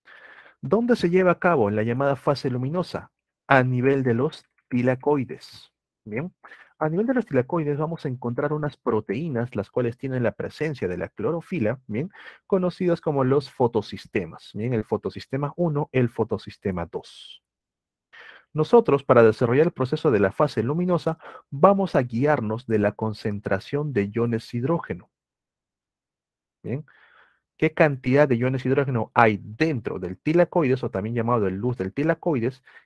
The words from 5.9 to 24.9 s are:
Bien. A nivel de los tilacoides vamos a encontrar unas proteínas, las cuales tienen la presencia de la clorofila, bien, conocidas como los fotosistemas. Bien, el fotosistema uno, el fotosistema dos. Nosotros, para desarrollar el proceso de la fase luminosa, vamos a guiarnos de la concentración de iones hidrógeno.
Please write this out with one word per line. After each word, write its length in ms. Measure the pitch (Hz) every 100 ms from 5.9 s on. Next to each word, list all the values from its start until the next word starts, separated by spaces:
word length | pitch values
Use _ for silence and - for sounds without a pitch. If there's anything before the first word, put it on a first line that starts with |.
| _
Bien. 300 | 107 110 180 _ - - - -
A 100 | 156
nivel 180 | 170 233
de 80 | 247
los 100 | -
tilacoides 540 | 127 123 175 147 143
vamos 260 | 156 165 143
a 20 |
encontrar 460 | 123 120 123 143
unas 240 | 151 147 -
proteínas, 760 | 127 110 - 98 170 117 120 101
las 160 | -
cuales 260 | 127 117 -
tienen 240 | 135 131
la 120 | 113
presencia 540 | - - - 156 135 92
de 80 | 87
la 140 | 85
clorofila, 680 | - 113 165 - 170 104 - -
bien, 240 | 107 175 - - - -
conocidas 560 | 190 180 - 180 170
como 220 | 165 139
los 260 | 131 143 -
fotosistemas. 1000 | - 120 110 - 98 - 107 82 - -
Bien, 200 | 104 120
el 100 | 113
fotosistema 720 | - 104 95 92 - 135 143 -
uno, 340 | 175 147 143
el 160 | 131 123
fotosistema 800 | - 107 101 - - 101 90 85
dos. 560 | - - - - - _ _ _ _ _ _ _ - - - _
Nosotros, 500 | 147 151 240 233 139
para 200 | - 120
desarrollar 420 | 113 107 117 131 165
el 80 |
proceso 380 | - 127 156 156
de 80 | 104
la 120 | 98
fase 300 | - 147 117
luminosa, 560 | 113 160 180 170 165 160 - - -
vamos 460 | 139 185 196 185 156
a 80 |
guiarnos 640 | 123 117 147 143 107 113 -
de 100 | 107
la 140 | 104
concentración 1000 | - 110 104 113 101 101 98 - 143 151
de 200 | 117 101
iones 400 | 113 117 117 -
hidrógeno. 560 | 120 139 170 -